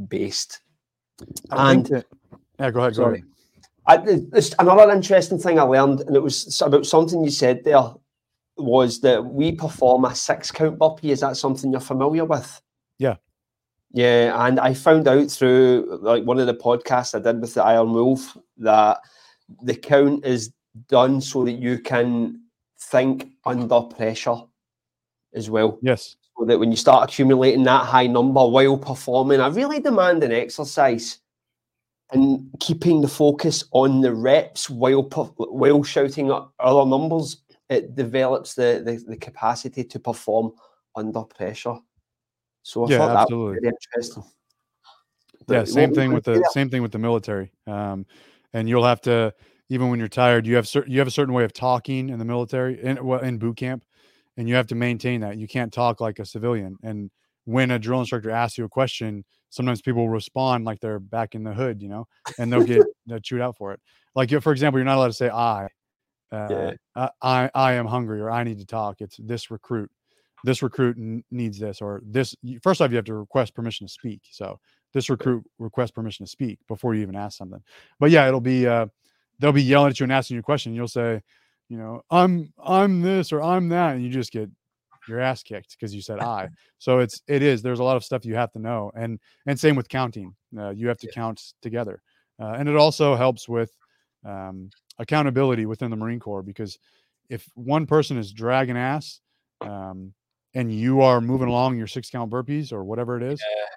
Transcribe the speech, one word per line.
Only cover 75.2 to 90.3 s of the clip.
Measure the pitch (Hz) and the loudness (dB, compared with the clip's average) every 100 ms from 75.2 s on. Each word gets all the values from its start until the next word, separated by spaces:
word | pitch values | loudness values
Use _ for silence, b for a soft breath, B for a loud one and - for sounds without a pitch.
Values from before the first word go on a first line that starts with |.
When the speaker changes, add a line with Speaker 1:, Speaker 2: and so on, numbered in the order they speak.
| 131 120 - - | -2 -4 -8 -16
Speaker 2:
requests | 113 - 120 | -10 -6 -6
permission | - 113 - 98 | -6 -10 -10 -16
to | |
speak," | - 127 92 - | -10 -10 -10 -14
before | 110 123 | -8 -4
you | 107 | -4
even | 101 98 | -6 -10
ask | 101 - | -12 -14
something. | 95 98 _ b b b | -18 -20 _ b b b
But | 147 | 4
yeah, | 160 135 | 6 6
it'll | 131 | 2
be, | 120 127 123 | 0 0 2
uh, | 117 107 _ _ _ _ - | 0 -4 _ _ _ _ -2
they'll | 147 | 0
be | 143 | 2
yelling | 131 143 143 | 4 6 4
at | 127 | 2
you | |
and | 131 | -2
asking | 135 123 120 | -2 -2 -8
you | |
a | |
question. | 110 143 - | -4 -4 -4
You'll | 113 120 | -8 -6
say, | 123 117 110 - _ _ _ - | -4 -4 -4 -10 _ _ _ -18
you | 117 | -14
know, | 110 117 - | -12 -14 -2
"I'm, | 170 185 175 151 _ | 2 2 0 -6 _
I'm | - 190 202 185 | -2 0 2 0
this," | 175 190 170 | 0 -2 -2
or, | 151 | -4
"I'm | 160 180 175 | -2 -2 0
that," | 175 170 131 | 0 -2 -2
and | |
you | 123 | -6
just | 131 113 | -6 -6
get | 113 104 _ _ _ _ _ - | -8 -10 _ _ _ _ _ -12
your | 117 | -4
ass | 131 127 | -4 -4
kicked | - 104 - - | -10 -16 -16 -14
'cause | 110 | -12
you | 101 | -12
said, | 95 104 | -12 -8
"I." | 113 107 92 | -6 -6 -8
Speaker 1:
<laughs> | 82 _ _ | -14 _ _
Speaker 2:
So | - 127 | 0 0
it's, | 120 - - | 0 -6 -4
it | 143 | 0
is, | 143 123 | 0 0
there's | 123 120 | -4 -4
a | |
lot | 127 127 | -2 -2
of | |
stuff | - 127 | -4 -8
you | 113 110 | -6 -6
have | 117 | -6
to | 110 | -6
know. | 110 117 104 - | -8 -8 -8 -10
And, | 117 110 _ _ - | -10 -10 _ _ -8
and | 135 | 0
same | 156 139 | 2 2
with | 117 | -2
counting. | 131 127 110 92 | -6 -6 -8 -18